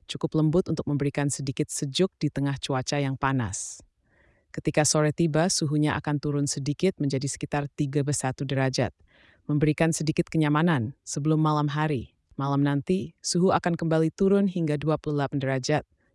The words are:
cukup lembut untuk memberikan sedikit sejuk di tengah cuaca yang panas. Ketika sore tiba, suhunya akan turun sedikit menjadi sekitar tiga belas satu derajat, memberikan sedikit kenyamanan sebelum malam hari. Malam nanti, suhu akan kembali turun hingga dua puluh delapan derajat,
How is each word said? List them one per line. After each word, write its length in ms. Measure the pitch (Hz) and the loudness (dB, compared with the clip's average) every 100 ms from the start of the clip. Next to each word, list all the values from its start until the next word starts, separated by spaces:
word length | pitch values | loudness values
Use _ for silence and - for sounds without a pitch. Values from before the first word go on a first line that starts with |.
| - | -14
cukup 320 | - 160 156 | -6 -2 2
lembut 320 | 156 170 - | 2 2 0
untuk 160 | 160 - | -4 -2
memberikan 480 | 143 143 147 143 | -2 -2 0 -2
sedikit 320 | - 135 135 151 | -2 -4 -4 -6
sejuk 480 | - 143 135 190 - | -6 -4 -2 -2 -2
di 80 | 147 | -4
tengah 320 | - 139 131 | -2 -2 -4
cuaca 400 | - 131 - 147 | -4 -4 -2 -2
yang 160 | 135 135 | -2 0
panas. 640 | 135 135 107 98 - - - _ _ _ _ _ _ | 0 0 -2 -6 -12 -14 -20 _ _ _ _ _ _
Ketika 320 | - - 156 | -6 0 2
sore 320 | 147 156 151 | 2 4 2
tiba, 320 | - 170 156 180 | 2 2 2 2
suhunya 480 | - 151 151 151 | 0 0 2 2
akan 240 | - 151 147 | 0 -2 -2
turun 320 | 147 143 143 | -2 -2 -2
sedikit 480 | - 135 143 185 - | -2 -4 0 -2 0
menjadi 320 | 143 135 139 | -2 -2 -4
sekitar 400 | - - 147 143 | -6 -6 -4 -4
tiga 320 | - 143 147 | -4 -2 0
belas 240 | 139 143 131 | 0 -2 -4
satu 240 | - 135 | -4 -4
derajat, 400 | 135 131 127 117 - _ _ _ _ - | 0 0 0 -2 -4 _ _ _ _ -2
memberikan 480 | 147 151 147 165 | 2 2 2 0
sedikit 320 | 160 156 165 - | 2 0 -2 0
kenyamanan 720 | 165 151 151 175 139 110 - - | 2 4 4 4 2 0 -6 -10
sebelum 320 | 151 151 156 | -2 2 2
malam 320 | 156 151 147 | 2 2 0
hari. 480 | 147 156 135 - _ _ | 0 0 -2 -6 _ _
Malam 320 | - 135 139 143 | -6 -2 2 2
nanti, 480 | 143 - 190 160 - | 0 0 -2 -4 -10
suhu 320 | - 175 185 | -4 2 4
akan 240 | - 175 170 | 4 0 -2
kembali 320 | 165 160 160 | 0 2 2
turun 400 | - 196 202 202 | 2 2 4 2
hingga 320 | 175 160 147 | 0 -2 0
dua 160 | 151 151 | 0 -2
puluh 240 | 156 147 | -2 -2
delapan 160 | 135 143 | -2 -2
derajat, 460 | 131 135 127 151 - _ _ | -2 -2 0 -2 -4 _ _